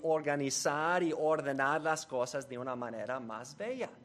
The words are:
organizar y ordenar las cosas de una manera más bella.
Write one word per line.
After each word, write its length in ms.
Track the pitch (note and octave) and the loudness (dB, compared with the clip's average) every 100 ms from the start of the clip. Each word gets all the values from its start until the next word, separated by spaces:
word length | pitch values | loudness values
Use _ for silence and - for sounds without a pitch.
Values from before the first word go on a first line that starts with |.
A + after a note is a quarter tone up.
organizar 1000 | D#3+ D#3 D3 C#3+ C#3 - D#3 D3 D#3+ F3+ | 2 2 2 0 0 0 0 2 2 4
y 100 | E3+ | 2
ordenar 680 | C3 D#3 D#3 C#3 C3+ C3+ D3+ | 2 2 2 2 2 4 4
las 240 | D#3 D3+ - | 2 0 -2
cosas 420 | B2+ B2+ C#3+ B2+ | -2 -2 -2 -6
de 100 | B2 | -6
una 180 | C3 B2 | -4 -4
manera 440 | A#2+ A2+ G#2+ C3 | -4 -4 -4 -4
más 360 | A2+ A2 C3 C#3+ | -6 -10 -10 -8
bella. 340 | A3 C4 G3+ - | -8 -6 -8 -10